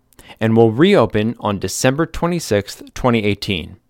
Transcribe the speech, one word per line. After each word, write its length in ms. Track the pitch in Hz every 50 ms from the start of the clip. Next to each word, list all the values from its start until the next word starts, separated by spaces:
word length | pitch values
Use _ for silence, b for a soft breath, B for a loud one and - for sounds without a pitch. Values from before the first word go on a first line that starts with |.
| _ _ B B B B B B
and 160 | 110 113 113
will 160 | 113 117 113
reopen 640 | 107 117 160 196 208 165 117 101 - 107 107 113 120 -
on 200 | - 107 101 92
December 460 | - 95 - - - 131 131 147 165
twenty-sixth, 880 | 156 - - - 170 175 170 - - 110 104 101 - - - - - _
twenty 300 | - - 127 120 117 101
eighteen. 540 | 104 101 - - - 101 85 78 85 90 - _